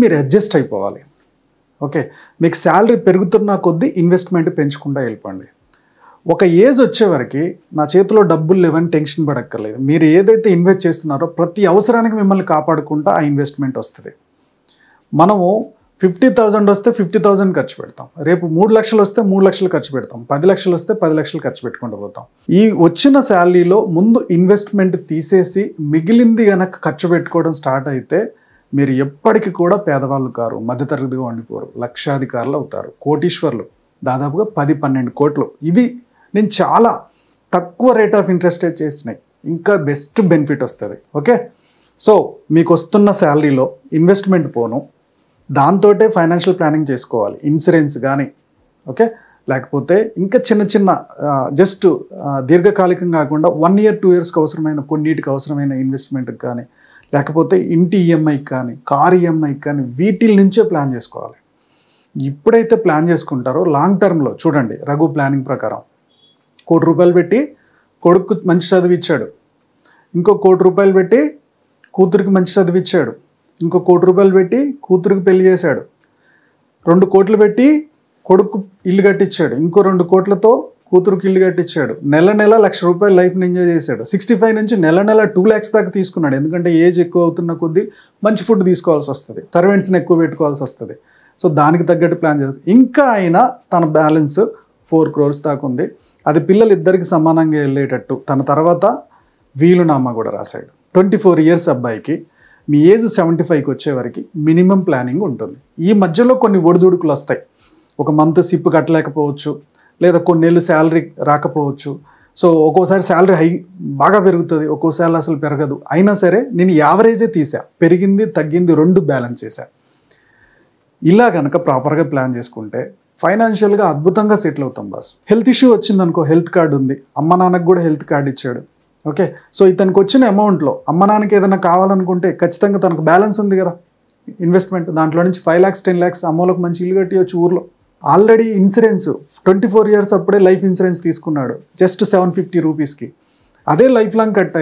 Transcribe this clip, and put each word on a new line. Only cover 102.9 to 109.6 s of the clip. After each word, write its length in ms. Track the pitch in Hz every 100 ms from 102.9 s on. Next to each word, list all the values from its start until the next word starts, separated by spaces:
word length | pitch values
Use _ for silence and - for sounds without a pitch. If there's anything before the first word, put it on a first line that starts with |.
ఏజ్ 120 | 226 226 -
సెవెంటీ 260 | 165 165 170
ఫైవ్కి 200 | 156 143
వచ్చేవరకు 480 | 127 151 127 120 123 - 156 151
మినిమం 320 | 165 185 196 170
ప్లానింగ్ 360 | 131 123 143 196
ఉంటుంది. 300 | 113 101 - _ - 175
ఈ 40 | 214
మధ్యలో 300 | 185 160 240 254
కొన్ని 160 | 226 196 165
ఒడిదుడుకులు 440 | 175 185 175 160 139
వస్తాయి, 240 | - 131 - _ _ _ _ -
ఒక 60 | 143 151
మంత్ 220 | 160 165 170
సిప్ 200 | 165 170 160
కట్టలేకపోవచ్చు, 800 | 143 160 151 151 147 143 151 -